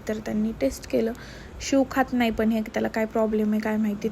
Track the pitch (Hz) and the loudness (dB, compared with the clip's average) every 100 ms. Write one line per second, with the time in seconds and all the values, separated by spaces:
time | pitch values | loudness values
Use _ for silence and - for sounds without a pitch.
0 | 220 220 220 214 220 226 269 247 - 254 | -2 -6 -2 0 0 0 -2 -2 -2 0
1 | 220 247 - - - - - 277 262 269 | 0 -2 -12 -16 -16 -10 0 2 2 2
2 | 262 247 233 220 220 226 220 214 220 220 | 0 2 2 2 2 2 0 -2 -2 0
3 | 220 226 220 214 214 214 214 214 214 202 | 0 2 2 2 2 2 2 0 0 0
4 | 220 | -2